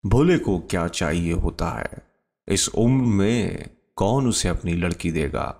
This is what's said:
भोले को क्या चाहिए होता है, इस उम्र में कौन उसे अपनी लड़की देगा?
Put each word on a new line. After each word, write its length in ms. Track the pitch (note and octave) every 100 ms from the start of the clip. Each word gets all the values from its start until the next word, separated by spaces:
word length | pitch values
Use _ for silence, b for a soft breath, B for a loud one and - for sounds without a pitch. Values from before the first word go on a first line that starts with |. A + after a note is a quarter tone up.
भोले 340 | G2+ A#2 E3 F3
को 200 | - F#2
क्या 260 | - F#2 E2+
चाहिए 440 | - E2+ E2+ E2
होता 360 | E2+ F2 - E2+
है, 320 | A1+ - - _ _ _ _ -
इस 200 | F#2+ -
उम्र 360 | - A#2 C3 B2
में 560 | G2+ G2 A#2+ F2+ F2+ - _ _ -
कौन 300 | F#2+ B2+ B2+
उसे 220 | G#2+ F#2
अपनी 240 | E2+ F2 E2+
लड़की 360 | F2 E2 F2
देगा? 360 | D#2+ C#2+ - B1